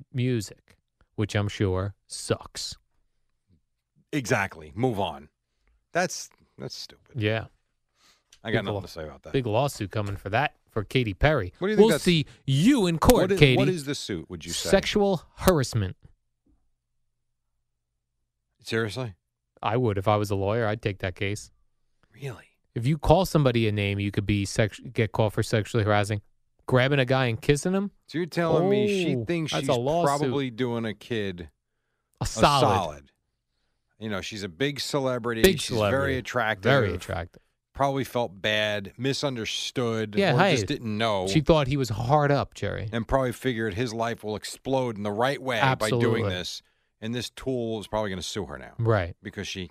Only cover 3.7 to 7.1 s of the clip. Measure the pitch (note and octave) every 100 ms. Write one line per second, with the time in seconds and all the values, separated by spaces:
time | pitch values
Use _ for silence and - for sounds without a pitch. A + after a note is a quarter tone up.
3.7 | _ _ _ _ D3+ A2 A#2+ G2 - D#2
4.7 | D#2 B2+ G2+ F#2 C#2+ D2 _ _ _ _
5.7 | _ _ E3 F3+ - - _ _ - C3+
6.7 | - - - _